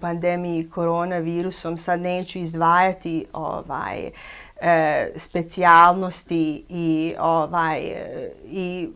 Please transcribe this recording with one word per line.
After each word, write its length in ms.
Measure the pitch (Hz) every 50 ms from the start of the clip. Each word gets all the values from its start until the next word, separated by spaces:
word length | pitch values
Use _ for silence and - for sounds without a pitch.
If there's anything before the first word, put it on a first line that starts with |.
pandemiji 720 | 175 170 170 170 165 175 175 180 180 175 170 160 165 165
koronavirusom, 1040 | - 185 170 165 170 170 170 180 180 175 165 165 170 170 170 185 175 - - 165 170
sad 240 | 165 - - 175 170
neću 380 | 175 180 180 180 185 180 - 190
izdvajati, 880 | 175 160 165 165 165 170 175 180 185 190 185 185 - 175 165 160 - -
ovaj, 800 | - 160 160 147 - 156 - - 135 135 - 98 95 - - - - - - - - - - - - -
e, 500 | - 170 170 160 160 151 147 139 113 - -
specijalnosti 1500 | - - - - 180 165 170 - 185 180 175 170 165 170 175 180 190 185 180 175 - - - 170 165 160 156 151 - - -
i, 460 | 180 175 170 160 160 156 160 165 - -
ovaj, 640 | - 165 165 165 156 151 170 175 165 160 156 143 -
e, 440 | - - - - - - 131 127 - - - -
i 440 | - - 190 185 180 180 180 170 160 -